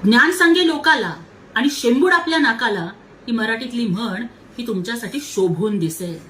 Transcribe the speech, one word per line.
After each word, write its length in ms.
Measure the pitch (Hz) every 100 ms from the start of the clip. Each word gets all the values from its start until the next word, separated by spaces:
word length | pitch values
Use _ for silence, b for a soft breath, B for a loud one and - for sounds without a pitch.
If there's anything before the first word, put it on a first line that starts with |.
"ज्ञान 280 | 190 240 302
सांगे 360 | 370 339 339 339
लोकाला 460 | 294 320 302 185 156 - - - -
आणि 120 | 269
शेंबूड 420 | - 240 254 359
आपल्या 260 | 349 330 320
नाकाला" 420 | - 233 247 196 170 - - - -
ही 40 |
मराठीतली 560 | 226 220 226 254 240 233
म्हण 360 | 180 226 185 233 - - -
ही 100 | 233
तुमच्यासाठी 520 | 196 180 233 208 285
शोभून 580 | - - 185 160 214 202
दिसेल. 400 | 165 160 175 160 -